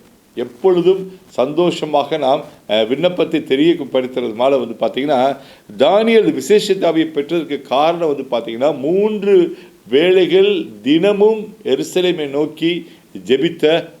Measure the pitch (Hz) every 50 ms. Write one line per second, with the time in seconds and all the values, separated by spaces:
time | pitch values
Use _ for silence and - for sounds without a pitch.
0 | - _ _ _ _ _ - 117 123 120 - - - 190 185 175 165 180 196 185
1 | 185 185 - - - - - - 123 143 151 165 175 170 143 - 156 151 147 143
2 | 131 - 160 151 139 127 143 156 - - - - _ - 104 110 110 110 135 147
3 | 170 180 180 175 160 135 - 147 - - 135 135 156 170 160 147 139 123 135 131
4 | 127 123 127 131 120 117 107 113 123 139 143 131 120 113 113 - 113 110 - 127
5 | 139 151 143 123 131 139 135 - - - - - _ - 110 101 131 160 190 214
6 | 226 233 226 220 202 160 135 135 123 - 208 202 202 - 190 190 175 170 160 160
7 | 156 - - 143 143 147 170 170 147 135 143 - - - 127 139 151 165 175 170
8 | 170 151 143 131 127 - 127 117 113 120 113 117 139 156 160 - 131 156 180 196
9 | 208 220 214 208 196 202 196 180 170 160 - - - - - _ - 98 120 147
10 | 170 185 185 185 175 151 170 190 196 208 202 170 - 113 110 104 107 131 151 165
11 | 185 202 208 196 208 220 220 214 202 - - - - 123 135 143 156 160 - 185
12 | 180 180 165 156 147 139 135 147 156 147 151 - 160 165 175 165 - - - -
13 | _ _ - 95 90 95 127 135 156 165 170 - 151 151 165 165 - - - -